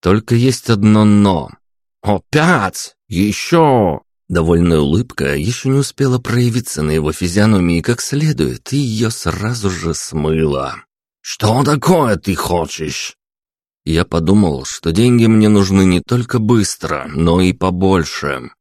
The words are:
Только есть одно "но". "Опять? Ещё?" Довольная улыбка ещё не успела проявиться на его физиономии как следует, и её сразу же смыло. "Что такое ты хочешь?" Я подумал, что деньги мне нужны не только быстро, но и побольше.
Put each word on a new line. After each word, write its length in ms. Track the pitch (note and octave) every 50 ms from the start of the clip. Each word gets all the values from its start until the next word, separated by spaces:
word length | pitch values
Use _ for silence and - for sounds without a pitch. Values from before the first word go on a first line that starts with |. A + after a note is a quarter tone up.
Только 340 | - F2+ F#2+ A2 - - B2
есть 340 | A#2 A#2+ C3 B2 - - -
одно 360 | A#2 G2+ G2+ G#2+ G#2+ G#2+ G#2+
"но". 440 | G#2+ G#2 G#2 G2+ G2+ F#2 E2 C2 - - _ _ _ _ _ _ _ _ _
"Опять? 960 | - G#2 G#2 F#2 _ _ - D3+ D#3 E3+ F3+ C3+ G2+ F#2 - - - - _ _ _ _
Ещё?" 920 | - E2 G2 G#2 G2+ - - - E3+ E3+ E3 D3 C3 A#2+ G#2 F2+ D#2 - _ _ _ _ _ _
Довольная 500 | - E2+ D#2+ E2 E2+ E2+ E2+ F2 E2+ D#2
улыбка 560 | D2 C#2 D2+ G2+ B2 B2 - - C#2+ C#2 C#2+
ещё 340 | D2 D2 G2+ B2 - - C3+
не 100 | C3+ C#3
успела 400 | C#3 - - - C#3 C3+ B2+ B2
проявиться 600 | B2 - B2 B2 B2 B2 A2+ B2 - - - D2+ D2+
на 80 | D2+
его 220 | D2+ D#2+ D2+ D2+ D#2
физиономии 680 | - F#2 F2 E2+ G2+ G#2 A2 A2 G2 F2 F2 E2+ E2+
как 200 | D#2+ - A#2+ A#2
следует, 720 | - - - C#3+ D3+ D#3 D3 - D#2 C2 B1 - _ - -
и 40 | C#3+
её 320 | D3 B2 A2 G#2+ A#2 A2+
сразу 600 | A2+ - - F2 E2 F2+ G2+ G#2+ B2 A#2 G#2 G2
же 240 | F2+ F2 F2 E2 D#2
смыло. 800 | - - - - D#2 D2 D#2 D#2+ D#2+ D#2+ D2+ C#2+ C2+ C2+ C2+ B1+ - - _ _ _ _ _ _ _
"Что 420 | _ - - - - G#2 A2+ B2+ C#3
такое 540 | C#3+ D3 C#3+ - - F#3 E3 D3 A#2+ G#2 F2+
ты 180 | - - F#2
хочешь?" 800 | - - - F2+ F2 E2 D2 - - D#2+ D2+ C2+ - - - - _ _ _ _ _ _ _ _ _ _ _ _ _ _
Я 180 | D2+ D#2+ D#2+ F2
подумал, 600 | - - E2+ D#2+ D#2 G2 G#2+ G#2 E2+ D2 C2 C2
что 260 | - - - - E2+
деньги 340 | D#2+ F#2 A#2 B2 B2 A#2+ A2+ A2
мне 200 | A2+ A2 G#2+ G#2+
нужны 380 | G#2+ G2+ G2 F#2 G2 G2 F#2+
не 160 | F#2+ F2+ F2+
только 380 | - - A#2+ A#2+ A#2+ A#2+ - A#2+
быстро, 680 | A2 G#2+ B2 A2+ G2+ - - - - D2+ D2+ C#2+ C2+ C#2+
но 300 | C#2+ C#2+ E2 E2+ E2+ F2+
и 140 | F#2 F#2 F2
побольше. 1000 | - - F#2 F2+ F2+ F#2+ F#2+ F#2+ F2+ D#2 - - - - D2 C#2 C2 B1 A#1+ - _